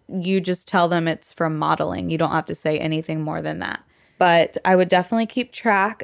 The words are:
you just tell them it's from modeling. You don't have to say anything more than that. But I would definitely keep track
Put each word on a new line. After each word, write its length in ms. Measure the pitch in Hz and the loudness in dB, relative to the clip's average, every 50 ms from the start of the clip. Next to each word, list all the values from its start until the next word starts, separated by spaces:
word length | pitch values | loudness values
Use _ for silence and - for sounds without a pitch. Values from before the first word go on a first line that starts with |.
| _ - | _ -8
you 320 | - 190 170 185 190 190 | -6 -4 0 0 0 0
just 260 | - 185 180 - - | 0 0 -4 -4 -4
tell 220 | - - 185 175 165 | 0 2 2 4 4
them 180 | 175 170 165 | 2 2 0
it's 280 | 165 156 - - - - | 0 -2 -4 -8 -10 -6
from 240 | - 170 156 156 151 | -4 -2 -2 -2 0
modeling. 500 | 151 156 160 156 151 175 - - 180 170 | 0 0 0 0 -2 -4 -4 -4 -4 -4
You 80 | 160 | -2
don't 160 | 160 165 - | 0 0 0
have 140 | - 160 156 | 0 -2 -4
to 80 | - 165 | -4 -8
say 240 | - - 156 156 147 | -4 -2 -2 -2 -2
anything 440 | - 160 160 156 160 - 160 156 | -2 -2 -4 -4 -4 -4 -6 -6
more 200 | 151 156 160 160 | -4 -6 -6 -6
than 160 | 151 156 156 170 | -6 -6 -6 -6
that. 240 | 90 - - - _ _ _ _ _ _ _ - | -8 -8 -8 -10 _ _ _ _ _ _ _ 2
But 380 | 185 175 170 170 - - - - - | 4 6 6 6 4 2 -2 -2 0
I 120 | 185 185 | 4 4
would 120 | 180 185 175 | 4 4 4
definitely 380 | 190 180 175 - 233 226 226 | 2 2 2 0 -2 -2 -2
keep 260 | 220 - 254 240 247 | -2 -4 -6 -6 -6
track 500 | - - - 233 202 190 196 214 220 - | -8 -4 0 2 2 2 2 0 -2 -4